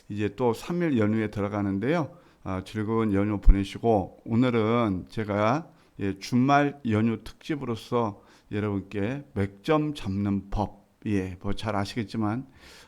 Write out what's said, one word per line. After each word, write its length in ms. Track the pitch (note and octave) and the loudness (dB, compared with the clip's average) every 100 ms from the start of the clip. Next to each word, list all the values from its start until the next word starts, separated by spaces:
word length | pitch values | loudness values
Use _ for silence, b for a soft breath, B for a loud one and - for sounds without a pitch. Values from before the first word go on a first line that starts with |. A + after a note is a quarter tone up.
| B | B
이제 260 | G#2 G#2 G#2 | -4 -4 0
또 180 | B2 | 0
삼 300 | A2+ - F3 | 0 -2 -2
일 160 | E3+ B2+ | 0 2
연휴에 320 | G#2 A2 G#2+ | 2 2 0
들어가는데요. 840 | G#2 G2+ G#2 G2+ G2 A2+ F3 D3 B B B | -2 -2 -2 0 0 0 0 -2 B B B
아, 180 | F#2 F#2 | -8 -8
즐거운 520 | F#2 G#2+ G#2+ A2+ A2 G2 | -6 -6 -2 0 2 2
연휴 260 | G#2 G#2 | 0 4
보내시고, 800 | - G2 G2 G2+ A#2 A2 F2+ - - | 6 6 6 -2 2 2 2 -6 -2
오늘은 800 | A2+ B2+ A#2 G#2+ A#2 A2+ F#2 - | 2 4 4 2 2 0 -2 -6
제가, 600 | - G#2 G2+ G#2+ C#3 D#3+ b b b | -8 -2 2 2 0 -2 b b b
예, 180 | G2 F#2+ | -6 -6
주말 600 | - A#2+ C3 C#3+ C#3+ C#3 A#2+ | -2 2 4 4 2 -2 -2
연휴 360 | G#2+ A2+ A2 | 2 2 -2
특집으로서 1000 | - - - D#3 C3 A2+ - B2 A2+ G2+ B B B | -6 -14 -8 -6 -4 -6 -2 0 0 -4 B B B
여러분께 760 | G#2 G#2 G2 F#2+ G#2 G2+ C#3 C#3+ | -4 -2 -2 -4 -4 -4 -4 -6
맥점 640 | - G2 - - D#3 D3+ D3 | -4 -4 -4 -2 0 0 -4
잡는 560 | - G2 G2+ G2 F#2+ | -4 -2 0 -2 -2
법, 340 | - G2 - _ _ A2 | -4 -4 -6 _ _ -4
예, 320 | G2+ F#2 F#2 | -2 -2 -6
뭐 140 | G2+ G2+ | -4 -4
잘 200 | A2 G#2 | -2 -2
아시겠지만 680 | G2+ - G2+ A#2 G#2+ A2+ C3 B B B | -4 -4 -6 -4 -2 -2 -6 B B B